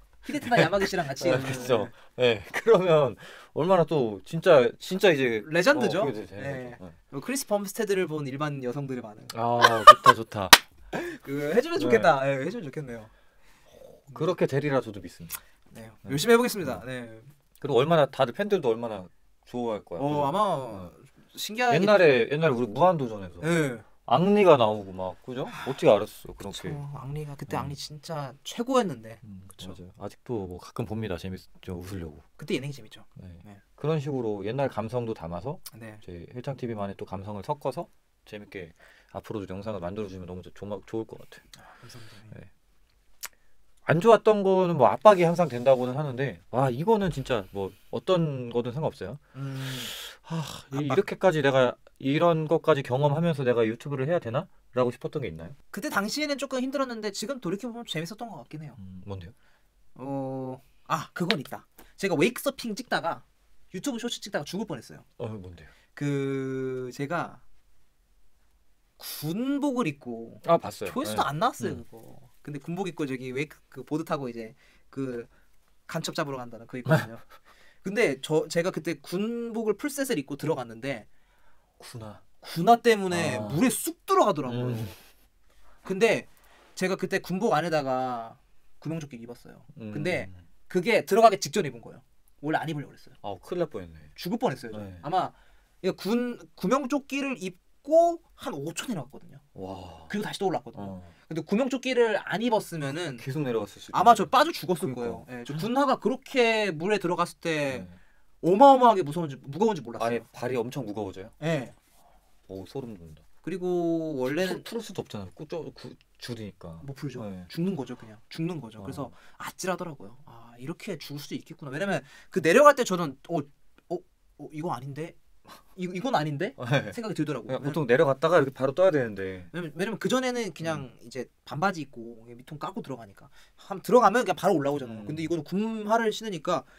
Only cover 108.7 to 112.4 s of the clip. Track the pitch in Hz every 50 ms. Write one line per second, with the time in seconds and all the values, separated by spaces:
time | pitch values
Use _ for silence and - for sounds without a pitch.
108.7 | 269 262 247 233 208 190 156 143 147 175 165 147 135 - - 135 139 165 220 220
109.7 | 208 151 110 117 113 110 113 117 120 113 - - - - 123 123 127 120 113 127
110.7 | - 147 120 104 101 110 101 95 90 95 95 117 - - 147 165 165 139 120 98
111.7 | - - _ _ _ - _ _ - _ _ _ - _